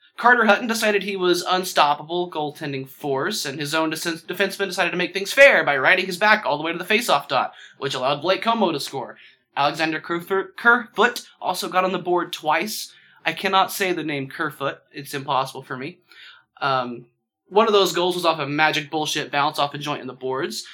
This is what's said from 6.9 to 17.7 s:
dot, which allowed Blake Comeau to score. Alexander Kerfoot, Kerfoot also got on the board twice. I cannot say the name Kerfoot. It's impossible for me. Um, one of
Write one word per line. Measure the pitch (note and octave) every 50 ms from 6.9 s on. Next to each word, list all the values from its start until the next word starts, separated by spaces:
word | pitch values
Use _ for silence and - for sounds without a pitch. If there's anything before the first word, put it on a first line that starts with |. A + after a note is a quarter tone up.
| G#3+ A3 A#3+ - E3 C#3+ - -
dot, | C#3+ B2 G#2 - - - - - - -
which | - C#3 C3+
allowed | C3 B2+ C3+ C#3+ C#3+
Blake | C#3 F3+ G3 F3+ -
Comeau | A3+ A3+ A3+ G#3 F3 D3
to | D3
score. | - - - C3+ A#2 - - - - - _ _ _ _ -
Alexander | C3+ C#3 D3 D#3 D3+ D#3+ D#3+ D#3 D#3
Kerfoot, | - - E3+ F3 E3+ - G3 F#3+ F#3 - -
Kerfoot | - - A#3 A#3+ B3 A#3 - - - G#3+ A#3+ A#3 - - - _ -
also | - C#3+ F3+ - - F3
got | F3+ F#3 F#3+
on | F#3+ F#3+
the | F#3
board | E3 F3+ F3 F3 E3 E3+ -
twice. | - D#3+ D3+ D3+ E3 F3 G#3+ - - - - - - _ _ _ _ -
I | E3 E3
cannot | - - F#3+ F#3+ F#3+ F#3 F3+ -
say | - G3+ F#3 F3+
the | E3+ D3
name | D#3 D3 C#3 C3+ C3+
Kerfoot. | - - E3 D3+ C#3+ - C#3 D3 E3 - _ _ -
It's | D3+ C#3+ - -
impossible | C#3+ C3+ D3+ C#3 C3 C3+ C3+ - C3 C3+
for | - C#3 B2
me. | C3 D#3 F3+ _ _ _ - - - - - - _ _ _ -
Um, | - C#3+ C3+ B2+ B2 B2 A#2+ A#2+ B2 _ _ _ _ _ _ _ _ _
one | F#3 G3+ A3+
of | A3